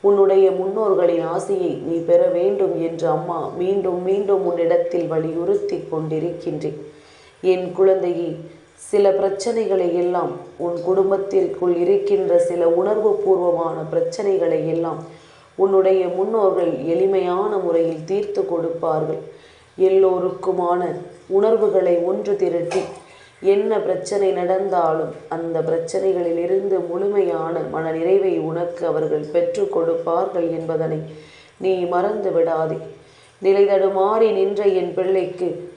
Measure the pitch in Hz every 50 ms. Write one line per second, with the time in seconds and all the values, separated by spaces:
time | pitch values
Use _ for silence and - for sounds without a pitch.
0 | - 202 202 196 196 190 190 190 190 185 185 185 185 196 202 220 220 202 190 185
1 | 175 170 170 170 170 165 170 190 190 - 202 190 180 165 147 - - 160 170 170
2 | 165 170 170 175 180 180 180 175 180 202 202 196 190 170 170 160 165 165 165 170
3 | 170 160 151 156 160 175 170 165 143 - - 170 180 190 196 202 185 190 180 175
4 | 180 185 196 202 196 196 202 185 180 175 175 170 170 165 175 170 170 - - 170
5 | 165 151 160 160 160 160 160 170 175 190 202 - 202 - - 151 - - 160 156
6 | 160 156 156 156 156 175 170 - - 175 151 151 156 147 - - - - - -
7 | - - - - - - _ _ - 185 185 185 185 180 180 - 196 190 190 190
8 | 175 175 170 165 175 208 185 156 160 160 - - - _ _ _ - - - 208
9 | 202 196 185 - - 185 190 - - 240 226 226 220 190 196 185 175 175 165 175
10 | 175 180 175 175 160 - - - - - - - 165 175 175 170 170 175 185 196
11 | 190 190 196 190 190 - - 190 175 165 - - 175 175 175 170 175 180 202 196
12 | 196 202 202 196 196 175 175 175 170 175 - 349 170 165 170 175 190 202 - 427
13 | - 214 202 202 202 190 190 180 175 175 170 170 170 165 165 160 156 156 165 170
14 | 170 170 - - 208 196 190 175 170 170 160 156 151 160 160 170 165 165 151 160
15 | 160 - - - - - - - - - _ - 190 196 196 190 185 190 190 190
16 | 185 175 175 180 196 214 226 226 202 190 175 185 175 170 - 127 139 160 170 180
17 | 190 190 196 190 185 180 175 185 208 214 208 196 180 170 165 165 165 165 165 156
18 | 160 170 190 208 208 - - 196 190 - 170 165 165 170 165 - - 165 156 156
19 | 156 156 156 - - - - - - - - - - _ _ - 185 190 190 190
20 | 190 185 185 180 180 185 185 - - 185 185 175 175 175 175 175 180 165 - -
21 | - - - - - - 185 196 208 220 226 214 214 196 185 190 180 175 175 170
22 | 170 175 196 208 208 208 196 - 190 175 165 170 165 170 - 185 - - - -
23 | - - - - - - _ _ - 190 196 202 214 226 220 208 - - 180 180
24 | - - 202 196 196 190 185 180 180 175 190 190 196 196 180 175 170 160 156 156
25 | 156 - - - - - 165 165 165 165 165 160 151 156 160 165 - - - 190
26 | 175 190 185 180 175 170 170 170 170 180 190 196 196 196 190 180 170 175 196 180
27 | 196 202 202 202 185 175 170 165 160 165 165 165 165 - 151 156 160 160 160 165
28 | 165 180 190 196 190 190 170 165 156 160 160 170 175 175 - - 175 165 151 156
29 | 156 151 151 151 151 151 - 170 170 170 - 208 196 196 - 170 165 165 165 165
30 | - 170 165 175 190 196 - 180 165 165 165 165 160 160 165 156 165 156 156 156
31 | - - - - - - - - - - _ _ 190 190 190 185 180 175 175 175
32 | 185 208 214 214 196 185 165 165 165 165 165 160 160 156 - - - - - -
33 | - - - - - - _ _ 190 190 196 202 202 196 202 196 196 196 190 190
34 | 190 202 220 226 226 214 202 190 190 196 202 202 208 196 185 185 180 175 175 190
35 | 185 185 190 190 175 156 - - 185 175 - - - - -